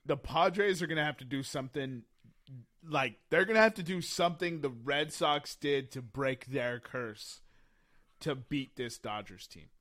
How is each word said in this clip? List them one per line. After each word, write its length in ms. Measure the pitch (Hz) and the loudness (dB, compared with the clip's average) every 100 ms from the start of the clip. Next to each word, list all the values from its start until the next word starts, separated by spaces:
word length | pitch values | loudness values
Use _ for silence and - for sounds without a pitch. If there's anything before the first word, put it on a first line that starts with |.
the 120 | - 143 | -2 -2
Padres 640 | - 156 190 185 202 185 | 0 4 4 4 2 2
are 60 | 165 | 0
gonna 180 | 160 | 0
have 120 | 151 143 | 0 -2
to 80 | |
do 180 | 131 139 | -6 -6
something. 600 | 135 147 131 147 135 127 107 _ 113 - - 131 113 _ 165 | -4 -6 -6 -4 -4 -6 -12 _ -20 -20 -20 -20 -20 _ -2
Like, 280 | 147 127 104 _ | 0 0 -2 _
they're 140 | 160 | 4
gonna 160 | 190 220 | 6 8
have 140 | 220 | 6
to 80 | 214 | 6
do 180 | 165 185 | -2 -4
something 600 | 156 - 175 160 175 165 | -2 2 2 2 -2 0
the 100 | 143 | -4
Red 420 | 117 123 143 151 | -4 0 0 0
Sox 440 | - 160 147 143 - | 0 2 2 -2 -4
did 340 | 143 139 131 | 0 0 0
to 100 | 135 | -8
break 440 | 120 135 135 131 - | -8 -2 -2 -2 -4
their 320 | 135 120 120 | -2 -2 -4
curse 640 | - 131 117 107 - - - _ _ _ _ _ _ _ | -6 -8 -6 -8 -14 -16 -20 _ _ _ _ _ _ _
to 140 | 165 135 | -4 -4
beat 400 | 120 143 131 - | -4 -4 -4 -6
this 220 | 123 - | -8 -6
Dodgers 500 | 113 107 98 90 - | -6 -6 -8 -14 -18
team. 200 | 85 78 _ | -18 -20 _